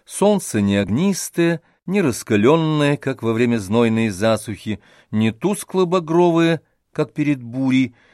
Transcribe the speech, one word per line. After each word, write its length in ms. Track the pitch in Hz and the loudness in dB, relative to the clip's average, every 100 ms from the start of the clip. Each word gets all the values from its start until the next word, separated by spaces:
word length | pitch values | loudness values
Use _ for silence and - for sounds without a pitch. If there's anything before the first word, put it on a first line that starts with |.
Солнце 560 | - - 202 202 - 107 | -12 0 2 2 -2 0
не 160 | 98 101 | 2 0
огнистое, 840 | 98 123 196 185 - - 170 165 _ _ - | 0 0 -2 -2 -6 -4 -2 -4 _ _ -4
не 140 | 202 | -2
раскаленное, 960 | 151 107 - 104 117 165 156 151 143 143 | 0 -2 -2 2 4 4 2 0 0 -2
как 240 | 135 127 | -4 -6
во 100 | 113 | -2
время 240 | 113 123 117 | 0 0 -2
знойной 540 | 92 117 117 113 113 | -2 0 2 2 -2
засухи, 680 | 90 113 110 - 98 110 101 _ _ - | 0 0 0 -4 -10 -8 -10 _ _ -6
не 220 | 107 110 | -2 -2
тускло-багровое, 1300 | 107 185 202 - 185 180 185 156 170 175 165 165 160 _ _ _ | 0 -4 -4 -4 -2 0 0 0 2 4 4 2 -2 _ _ _
как 220 | - 151 | -6 -6
перед 280 | - 143 135 | -2 -2 -4
бурей, 520 | 117 131 135 131 123 - _ | -6 -4 0 2 0 -4 _